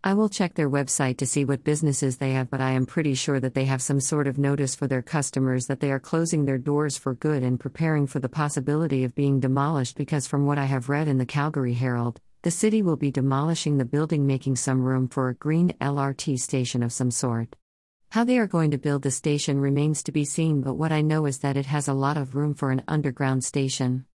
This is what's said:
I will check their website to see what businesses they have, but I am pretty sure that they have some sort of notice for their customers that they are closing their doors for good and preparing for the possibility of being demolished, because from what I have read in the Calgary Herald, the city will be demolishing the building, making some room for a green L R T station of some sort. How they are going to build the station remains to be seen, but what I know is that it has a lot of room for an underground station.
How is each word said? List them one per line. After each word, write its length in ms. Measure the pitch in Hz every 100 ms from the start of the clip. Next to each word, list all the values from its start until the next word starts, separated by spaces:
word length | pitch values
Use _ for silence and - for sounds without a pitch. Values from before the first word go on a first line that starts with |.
I 120 | 190
will 140 | 202 214
check 240 | - 180
their 160 | - 147
website 480 | 139 135 - 131 127
to 100 | 131
see 180 | 147
what 180 | 135 135
businesses 540 | - 147 151 131 135 127
they 140 | 135
have, 180 | 131 127
but 120 | 135
I 100 | 131
am 160 | 131 127
pretty 260 | - 151
sure 260 | 131 - 139
that 140 | 127
they 120 | 135
have 180 | 135 131
some 160 | 127 139
sort 260 | 131 151
of 140 | 139 135
notice 360 | 139 143 135
for 120 | - 135
their 160 | 127
customers 640 | - 160 139 135 131 127 123
that 120 | 135
they 120 | 143
are 80 | 135
closing 460 | - 165 165 160
their 140 | 139 135
doors 380 | 147 147 151 -
for 160 | 135
good 300 | 123 151 147
and 160 | 127 123
preparing 480 | 131 - 160 156 139
for 120 | 139
the 100 | 127
possibility 760 | 151 147 147 131 151 165 135
of 100 | 127
being 260 | 135 139 135
demolished, 560 | 127 135 143 156 123
because 300 | - 139 151
from 220 | - 143 143
what 100 | 147
I 80 |
have 240 | 135 135 123
read 180 | 143 156
in 120 | 131
the 60 | 123
Calgary 460 | 143 147 147 127
Herald, 460 | 120 127 120 120 - - _
the 80 | 170
city 320 | - 214 220
will 160 | 185 151
be 140 | 143
demolishing 680 | 131 135 135 156 165 151 143
the 80 |
building, 400 | 123 143 156 156
making 300 | 139 135 135
some 260 | 127 - 131
room 260 | 127 131 127
for 220 | - 127
a 60 |
green 400 | 120 151 160 175 -
L 200 | 139 143
R 160 | 139
T 200 | 135 -
station 460 | 127 - 135 123 123
of 100 | 120
some 200 | - 123
sort. 440 | 117 127 117 113 - _ _ _ _ _
How 120 | 220
they 140 | 240 254
are 100 | 208
going 240 | 170 156
to 60 | 143
build 240 | 147 143
the 100 | 139
station 480 | 135 156 147 - 139
remains 440 | 139 143 147 151
to 80 | -
be 120 | 156
seen, 380 | 147 - 160 147
but 140 | 135
what 160 | - 160
I 100 | 156
know 240 | 156 156
is 140 | 151 135
that 180 | 139 139
it 80 |
has 220 | 135 147 139
a 60 |
lot 220 | 135 139
of 200 | 151 131
room 180 | 131 147
for 160 | 143 139
an 140 | 131 -
underground 560 | 151 139 123 135 131
station. 640 | - 143 135 - 127 127 -